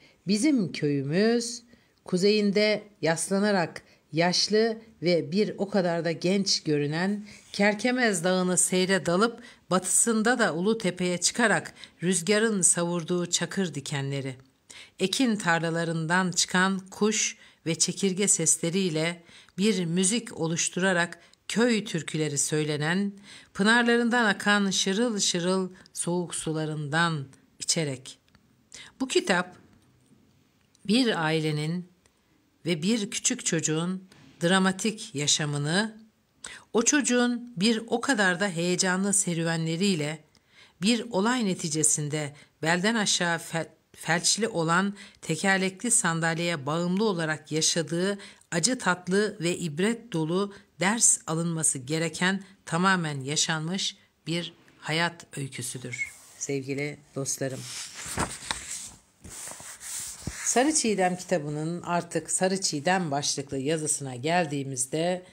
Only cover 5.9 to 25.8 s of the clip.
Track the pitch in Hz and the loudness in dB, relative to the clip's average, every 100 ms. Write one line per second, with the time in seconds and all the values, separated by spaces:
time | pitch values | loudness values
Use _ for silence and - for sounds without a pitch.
5.9 | 170 165 156 170 202 190 - - 147 143 | 0 -2 0 0 2 2 0 0 0 0
6.9 | 160 185 208 208 - - - 202 208 247 | 0 -2 -2 -6 -18 -10 0 2 2 0
7.9 | 254 233 185 180 185 185 180 - 185 185 | 2 2 2 2 2 2 2 2 2 2
8.9 | 190 160 180 233 - - - - 185 185 | 2 2 2 2 0 -16 -14 -2 0 2
9.9 | - 233 220 220 254 202 151 190 220 185 | 2 2 2 2 4 2 2 0 2 0
10.9 | 180 180 175 - - 226 170 - - - | -2 -2 0 -2 2 2 2 0 -12 -20
11.9 | - 170 180 165 208 226 202 165 - 175 | -6 -2 0 2 2 4 4 2 2 0
12.9 | 175 160 180 170 - 170 190 180 139 - | -2 -2 -2 0 -2 -2 -2 -4 -4 -6
13.9 | 143 139 139 135 123 - _ _ - - | -6 -4 -6 -6 -10 -16 _ _ -20 -18
14.9 | - 190 190 254 208 175 165 165 165 165 | -4 -2 2 2 2 2 2 2 -2 -2
15.9 | 165 160 180 185 - - 185 190 190 190 | -2 0 2 2 0 0 2 2 0 -6
16.9 | - 208 214 - - - _ 160 165 - | -2 0 2 -2 -4 -20 _ -4 -2 -2
17.9 | 175 196 185 202 - 160 - 170 180 190 | 0 -2 0 0 2 2 0 0 0 0
18.9 | 156 165 175 - - - - 214 190 170 | 0 -2 -4 -14 -20 -14 -2 0 2 0
19.9 | 175 185 233 233 - 160 165 - - 190 | 0 2 0 -4 -6 -4 -2 -2 0 2
20.9 | 175 170 - - _ - 190 247 220 - | 2 0 -4 -20 _ -6 0 2 2 -2
21.9 | 165 143 156 156 143 - 156 151 147 151 | -6 -4 -2 -2 -2 -2 0 0 -2 0
22.9 | 185 202 202 - - - - 202 240 240 | 0 -2 -6 -18 -20 -10 0 4 4 6
23.9 | 240 240 247 226 220 208 208 196 175 196 | 4 4 2 2 2 2 2 2 0 0
24.9 | 196 240 202 - 180 175 190 185 - | 0 0 0 0 0 0 0 -2 -8